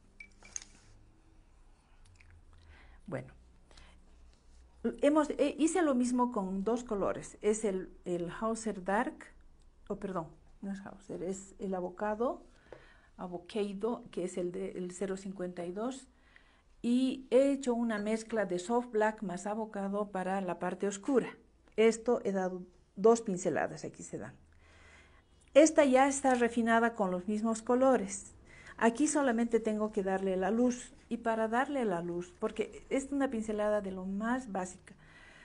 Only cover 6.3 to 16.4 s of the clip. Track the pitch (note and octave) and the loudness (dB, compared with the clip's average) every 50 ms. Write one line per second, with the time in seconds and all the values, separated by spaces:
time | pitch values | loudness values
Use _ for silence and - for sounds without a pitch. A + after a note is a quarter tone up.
6.3 | - G#3+ F#3+ F#3 F#3+ G3 F#3+ A3 A#3 B3 B3 - G#3+ G3 F3 G2+ G2 C#3 D3+ - | 0 -2 -2 -2 -2 -2 0 0 0 -2 -2 -4 -2 0 0 0 -2 -2 -8 -12
7.3 | - - - G#3+ A3 G#3+ A3+ G3+ F#3 F#3+ - - - - - - F3 E3+ F3 E3+ | -14 -2 0 0 0 2 0 -2 -2 -2 -6 -8 -14 -12 -6 -4 -4 -2 -2 -6
8.3 | - - A3 A3 A3+ A3+ - A3 G3 G3+ F3+ F#3+ G3 A3 C4 D4+ - - - - | -6 -4 -2 -2 -2 -2 -4 -6 -6 -4 -2 0 0 0 0 -2 -6 -10 -18 -20
9.3 | - - - - - - - - _ - - - G3+ G#3 - F#3+ F#3 F3 D#3+ D#3 | -20 -20 -20 -20 -20 -20 -20 -20 _ -20 -10 -10 -8 -6 -6 -4 -4 -4 -6 -6
10.3 | - - - - - - - G3 G3 G3 G3 - - - - - - - E3 F#3 | -12 -20 -20 -20 -18 -12 -10 -8 -8 -8 -10 -14 -16 -16 -14 -12 -10 -6 -6 -6
11.3 | G3 G3 - - - - G3+ F#3+ F#3+ F3+ F3+ F3+ F3+ - G#3+ G#3 G#3+ G#3+ A#3+ C#4+ | -6 -8 -10 -16 -12 -8 -6 -4 -2 -4 -4 -6 -6 -6 -4 -4 -2 -2 -2 -2
12.3 | F4 - - - - - - - - - - - - - - - _ - F#3 F3+ | -2 -6 -12 -20 -20 -20 -20 -20 -20 -20 -20 -20 -20 -20 -20 -20 _ -12 -10 -10
13.3 | F3 E3+ - - - G#3+ G3+ G3+ G3 G3 G#3+ A#3 A#3+ - - - - - F3 F#3 | -10 -12 -12 -8 -4 -4 -4 -4 -4 -4 -4 -4 -4 -4 -8 -10 -6 -6 -6 -4
14.3 | - F#3+ F3 F3 F3 F#3+ G3 - - - F#3 F3 F3+ - G3 F#3+ F#3+ F#3+ - F#3+ | -4 -4 -4 -4 -4 -6 -8 -8 -8 -8 -8 -8 -6 -6 -6 -6 -6 -6 -8 -10
15.3 | F#3+ - F3+ F3+ F3+ F3+ E3+ F3+ F3+ G#3 A3+ C4 C4 - - - _ _ _ _ | -8 -8 -8 -8 -8 -8 -8 -8 -6 -6 -6 -6 -6 -8 -14 -20 _ _ _ _
16.3 | _ - | _ -20